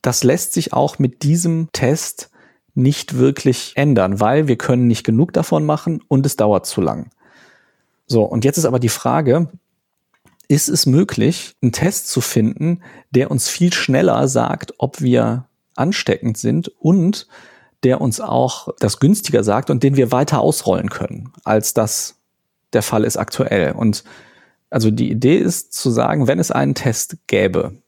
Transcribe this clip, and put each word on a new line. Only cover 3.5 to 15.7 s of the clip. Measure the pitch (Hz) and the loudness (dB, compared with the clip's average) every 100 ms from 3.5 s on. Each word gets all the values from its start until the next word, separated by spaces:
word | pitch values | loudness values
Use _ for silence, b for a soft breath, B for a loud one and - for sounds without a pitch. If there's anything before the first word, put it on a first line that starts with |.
| 120 - | -2 -4
ändern, | - 147 113 92 101 | -2 2 2 2 2
weil | 104 143 151 | 2 2 2
wir | |
können | 117 - 123 123 | 0 0 2 2
nicht | 113 | 2
genug | - 113 170 | 0 0 2
davon | 170 165 160 | 0 0 0
machen | 151 151 - 156 _ | 0 -2 -2 -6 _
und | 139 | 0
es | 139 | 0
dauert | - 107 98 | 0 2 2
zu | - - | 0 -4
lang. | 80 53 - _ b b b b b b b b _ | -2 -4 -10 _ b b b b b b b b _
So, | 117 | 2
und | 104 113 | 2 2
jetzt | 135 156 | 0 0
ist | |
aber | 147 127 | 0 0
die | 120 | 0
Frage, | - - 131 143 147 170 - _ _ _ _ _ _ _ _ _ | -2 -2 0 2 2 0 -6 _ _ _ _ _ _ _ _ _
ist | 143 - | 0 2
es | 180 | 0
möglich, | 139 139 196 - 117 175 - _ | 2 2 2 0 0 -2 -10 _
einen | 123 | -2
Test | - 185 - - | 0 -2 -2 -4
zu | - | -4
finden, | - 123 110 - 160 175 B B B | -2 0 0 -2 -4 -4 B B B
der | 123 139 | 0 2
uns | 135 - | -2 -4
viel | - 175 | 0 0
schneller | - - 131 185 113 135 | 0 0 2 4 2 2
sagt, | 127 120 - - - | 0 -2 -4 -10 -6
ob | 135 - | -6 -2
wir | 131 123 113 120 - _ _ | 0 2 2 -4 -8 _ _